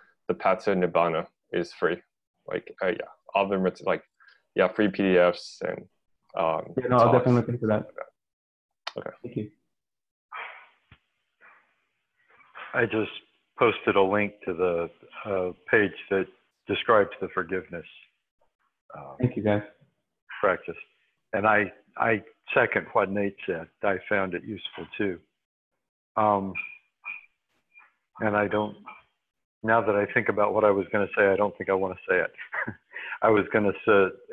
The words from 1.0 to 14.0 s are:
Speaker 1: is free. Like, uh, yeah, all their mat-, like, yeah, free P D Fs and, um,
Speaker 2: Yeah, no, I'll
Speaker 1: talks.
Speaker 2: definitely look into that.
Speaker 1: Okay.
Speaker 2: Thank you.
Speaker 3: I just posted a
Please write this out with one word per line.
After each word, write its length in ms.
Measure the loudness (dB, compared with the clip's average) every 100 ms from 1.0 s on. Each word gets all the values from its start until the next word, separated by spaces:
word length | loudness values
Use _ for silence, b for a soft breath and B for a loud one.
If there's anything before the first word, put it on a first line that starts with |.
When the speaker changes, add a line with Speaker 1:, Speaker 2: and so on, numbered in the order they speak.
| 2 0 -4 _ _
Speaker 1:
is 180 | -6 -6
free. 300 | -2 -2 -2 -8 _ _ _ -8
Like, 280 | -8 -8 -6
uh, 40 | -4
yeah, 200 | -4 -8 -16 -4
all 140 | 0 0
their 120 | 0
mat-, 260 | -2 -2 -4
like, 180 | -4 -6 _ b b _ 0
yeah, 120 | 2
free 220 | 2 0
P 140 | 2
D 140 | 4 6
Fs 440 | 4 2 -8 -10
and, 160 | -8 -8 -12 _ _ _ _ -4
um, 380 | -2 -2 -6 -6
Speaker 2:
Yeah, 100 | 0
no, 80 | 4
I'll 80 | 6
Speaker 1:
talks. 120 | 4
Speaker 2:
definitely 220 | 4 2
look 80 | 0
into 180 | -4 -2
that. 200 | -2 -4 -14 -18 _ _ _ _ _ _ _ -14 -12
Speaker 1:
Okay. 120 | -12 -12
Speaker 2:
Thank 140 | -12 -10
you. 140 | -10 -12 _ _ _ _ _ _ _ B B B B _ _ -20 _ _ _ _ -20 _ _ _ _ _ _ _ _ _ _ -18 -6
Speaker 3:
I 120 | -2 0
just 260 | 0 -2 -6 -20 _ _ 2
posted 380 | 2 4 2
a 60 | 4